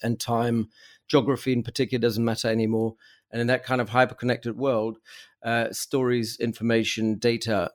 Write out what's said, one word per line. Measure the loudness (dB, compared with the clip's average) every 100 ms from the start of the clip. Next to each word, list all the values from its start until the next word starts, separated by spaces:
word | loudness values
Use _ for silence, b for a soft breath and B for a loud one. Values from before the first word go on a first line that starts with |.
and | -4 -4
time, | -2 0 2 0 -2 B B B B
geography | 2 2 0 0
in | 0
particular | 0 -2 -2 0
doesn't | 0 2
matter | 0 0 0
anymore. | 0 2 0 -2 -4 b b b
And | -2
in | 0
that | 0
kind | 0 -2
of | 2
hyper-connected | 4 2 2 -2 -2 -4 -2
world, | 0 0 0 -6 -14 B B B
uh, | -2 0 -2
stories, | -4 -4 0 2 2 0 -2
information, | -4 -2 2 2 2 0 0 2
data | 0 0 0 0 -2